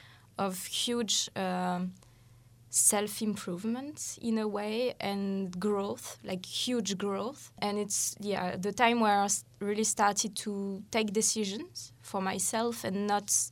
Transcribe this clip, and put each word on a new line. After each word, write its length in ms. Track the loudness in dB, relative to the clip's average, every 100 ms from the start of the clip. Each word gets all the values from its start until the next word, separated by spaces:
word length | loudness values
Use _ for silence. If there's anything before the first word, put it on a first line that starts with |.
| -20 -20 -12 -4
of 260 | -2 -2
huge, 640 | -4 -2 0 0 0 0 -2 -2
um, 560 | -2 0 0 0 -2 -6 -20 -20 -20 -20 -20 -20 -2
self-improvement 1500 | 4 4 4 0 -2 -2 -2 -4 -4 -2 -4 -6 -8 -10 -4
in 160 | 0 0
a 120 | 0
way 460 | -2 -2 0 0 0
and 600 | -2 -2 0 -2 -2 0
growth, 580 | 2 2 0 -4 -10 -12
like, 200 | -8 -6
huge 540 | -6 -4 0 0 0 0
growth. 540 | 0 0 -4 -6 -14 -4
And 200 | -2 0
it's, 380 | 0 0 -2 -2
yeah, 360 | -2 0 -2 -2
the 160 | -2
time 280 | 4 6 6
where 200 | 6 6
I 60 | 4
s-, 180 | 0 -4 -8
really 240 | -2 0
started 500 | 2 4 4 4 -2 -2
to 460 | -4 -4 -4 -6 -2
take 220 | 0 2
decisions 800 | 2 2 2 -2 -4 -8 -12 -14 -16
for 180 | -6 -2
myself 640 | -2 0 0 0 0 -2
and 220 | -4 -2 2
not 260 | 0 2 2 0